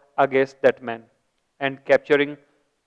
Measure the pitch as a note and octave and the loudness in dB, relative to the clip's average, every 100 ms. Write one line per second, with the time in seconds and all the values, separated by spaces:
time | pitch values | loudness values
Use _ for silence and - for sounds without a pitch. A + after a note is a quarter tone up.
0 | _ - C#3 C3+ C3+ - C3 - B2 A#2 | _ -4 -2 0 -2 0 0 0 -8 -14
1 | A2+ _ _ _ _ - C#3 C3+ - C3+ | -16 _ _ _ _ -8 -8 -8 0 0
2 | - C#3+ C#3+ C#3+ _ _ _ _ | 2 0 -2 -8 _ _ _ _